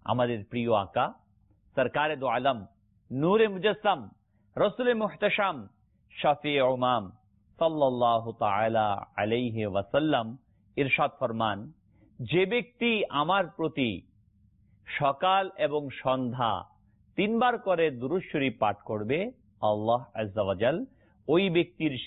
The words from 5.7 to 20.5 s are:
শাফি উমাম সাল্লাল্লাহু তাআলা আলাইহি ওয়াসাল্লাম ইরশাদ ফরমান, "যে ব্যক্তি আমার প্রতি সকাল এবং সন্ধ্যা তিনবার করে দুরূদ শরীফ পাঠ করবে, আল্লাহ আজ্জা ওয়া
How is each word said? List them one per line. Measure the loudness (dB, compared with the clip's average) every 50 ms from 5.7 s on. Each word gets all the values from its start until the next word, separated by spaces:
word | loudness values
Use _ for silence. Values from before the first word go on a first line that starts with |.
| _ _ _ _ _ _ _ _ -8 -2
শাফি | 0 2 2 2 0 0 2 4
উমাম | 4 4 2 2 2 2 2 2 -2 -4 -12 -20 _ _ _ _ _ _ _ 0
সাল্লাল্লাহু | 0 0 2 2 2 2 4 4 4 4 4 2 0 -2
তাআলা | -4 -2 0 2 2 2 2 2 2 2 2 2 0 -2 -6 -6 _
আলাইহি | -2 0 0 0 0 0 -2 -2 -4 -2
ওয়াসাল্লাম | -2 -2 -2 -2 0 0 0 2 2 2 0 -2 -4 -10 -14 _ _ _ _ _ _ _
ইরশাদ | -2 -2 0 0 0 0 0 -2 -2
ফরমান, | -4 -2 0 0 0 0 0 -2 -8 -12 -18 _ _ _ _ _ _ _ _ -12
"যে | -6 -2 0 2 2
ব্যক্তি | 2 0 -2 -4 -6 _ -2 0 0 0 0 -2 -2
আমার | -2 -2 0 0 0 0 0
প্রতি | -2 -4 -6 -6 -4 -2 -2 -2 -2 -2 -4 -10 _ _ _ _ _ _ _ _ _ _ _ _ _ _ _ _ -10 -4 -2
সকাল | 0 0 0 0 2 2 2 2 2 -2 -2
এবং | -2 -2 -2 -2 -2 -6 -6
সন্ধ্যা | -10 -4 -2 0 0 0 0 -2 -2 0 0 0 0 -2 -4 -10 _ _ _ _ _ _ _ _ _
তিনবার | -2 -2 0 0 2 2 0 0 0
করে | -2 0 0 2 2 0
দুরূদ | 0 -2 -4 -4 -2 -4 -4 -4
শরীফ | -2 -2 -2 -2 0 0
পাঠ | 0 0 0 -2 -6
করবে, | -6 -6 -4 -2 -2 -2 -2 -2 -4 -8 _ _ _ _ _
আল্লাহ | 0 0 0 2 2 2 0 0 0 -4 -8 -6
আজ্জা | -6 -4 -2 -2
ওয়া | 0 0